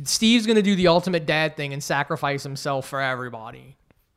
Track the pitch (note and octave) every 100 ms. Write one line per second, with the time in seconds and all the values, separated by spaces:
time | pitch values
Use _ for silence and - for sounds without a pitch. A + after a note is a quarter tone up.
0 | C#3+ - A3 A#3+ A3 A3 G3+ F#3+ F3+ F3
1 | F#3 F3 D3+ D#3 D#3 D3+ C#3+ C#3 - C#3+
2 | D3 D#3+ C#3+ C#3 - C3+ D3 C3+ - C#3
3 | C3+ B2 B2 A#2 A2+ B2+ C3 - _ _
4 | _